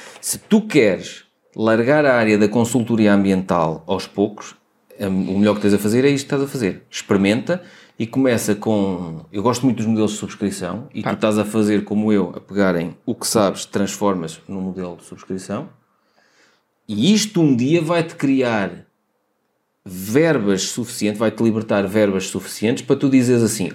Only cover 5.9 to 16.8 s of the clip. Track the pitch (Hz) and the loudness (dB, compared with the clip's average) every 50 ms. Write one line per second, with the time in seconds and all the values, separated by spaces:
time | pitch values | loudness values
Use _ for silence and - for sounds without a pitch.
5.9 | 107 123 131 143 143 135 139 - 143 139 139 139 - 135 117 92 82 - - _ | 2 2 2 2 2 0 -2 -4 -4 -4 -4 -4 -4 -4 -4 -4 -4 -6 -12 _
6.9 | - - - - 107 98 95 98 107 127 - - 175 185 - - - - - - | -14 -8 -4 0 0 2 2 2 2 0 0 -4 -4 -6 -6 -12 -20 -20 -20 -14
7.9 | _ - 120 113 - 131 135 131 120 107 - 110 104 101 - 113 110 104 98 98 | _ -8 -8 -4 -2 0 2 2 2 0 0 -2 -2 -2 -2 -2 0 0 0 0
8.9 | 92 85 90 82 80 80 - - - 104 98 120 120 - - 135 113 117 110 110 | -2 -4 -6 -8 -10 -12 -14 -10 -6 -2 -2 0 0 0 0 0 0 0 -2 -2
9.9 | 113 107 110 98 107 - - 95 - - 104 98 95 - 92 87 92 107 131 - | 0 0 0 0 -2 -4 -8 -10 -8 -4 -6 -4 -4 -6 -8 -8 -8 -8 -10 -12
10.9 | - 110 107 110 104 104 - 110 107 107 104 104 113 110 107 104 104 104 101 - | -10 -6 -6 -4 -2 0 0 0 2 2 0 0 0 0 2 2 2 0 0 -2
11.9 | 107 104 107 107 107 101 92 87 - - - - 95 101 98 95 87 85 82 80 | -2 0 2 2 2 2 2 -2 -6 -10 -14 -6 -2 0 2 2 2 0 -2 -4
12.9 | 80 - _ - 113 - - - - 113 104 95 - - - - - 104 101 98 | -8 -10 _ -8 -6 -6 -4 -2 0 2 2 2 0 -4 -8 -6 -4 -4 -4 -4
13.9 | - - 104 101 98 92 82 80 80 - - - 98 95 92 92 90 92 92 87 | -4 -2 -2 -2 -2 -2 -6 -10 -12 -14 -14 -12 -10 -8 -6 -6 -8 -8 -10 -10
14.9 | 85 82 - - 92 87 - - 95 92 90 - 98 113 160 - - _ _ _ | -12 -14 -18 -20 -20 -16 -12 -10 -10 -8 -8 -8 -8 -8 -8 -10 -16 _ _ _
15.9 | _ _ _ _ _ _ _ _ _ _ _ _ _ _ _ _ _ _ | _ _ _ _ _ _ _ _ _ _ _ _ _ _ _ _ _ _